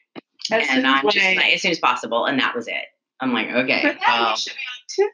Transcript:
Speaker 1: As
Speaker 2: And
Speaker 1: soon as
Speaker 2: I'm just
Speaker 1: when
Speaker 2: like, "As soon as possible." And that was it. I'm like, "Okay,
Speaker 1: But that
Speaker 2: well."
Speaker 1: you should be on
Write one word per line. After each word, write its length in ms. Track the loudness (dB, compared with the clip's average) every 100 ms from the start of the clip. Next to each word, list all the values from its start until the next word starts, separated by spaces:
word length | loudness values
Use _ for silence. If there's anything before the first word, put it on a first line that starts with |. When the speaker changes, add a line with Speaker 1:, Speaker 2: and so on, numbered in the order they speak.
| _ -18 -18 _ -2
Speaker 1:
As 120 | 0
Speaker 2:
And 40 | 2
Speaker 1:
soon 100 | 2
as 60 |
Speaker 2:
I'm 260 | 2 2 2
just 60 | 2 2
Speaker 1:
when 100 | 2
Speaker 2:
like, 180 | 2
"As 80 | 2
soon 80 | 0
as 60 | 2
possible." 460 | 2 0 -2 0 0
And 120 | 0
that 140 | 0
was 140 | -2 -6
it. 160 | -8 -10 _ _ -6
I'm 120 | -2
like, 160 | -2 0
"Okay, 320 | -2 0 0
Speaker 1:
But 160 | 0 0
that 200 | 0 2
Speaker 2:
well." 100 | 0
Speaker 1:
you 60 | 0
should 180 | -6
be 480 | -8 -12 -12 -6 -2
on 60 | -2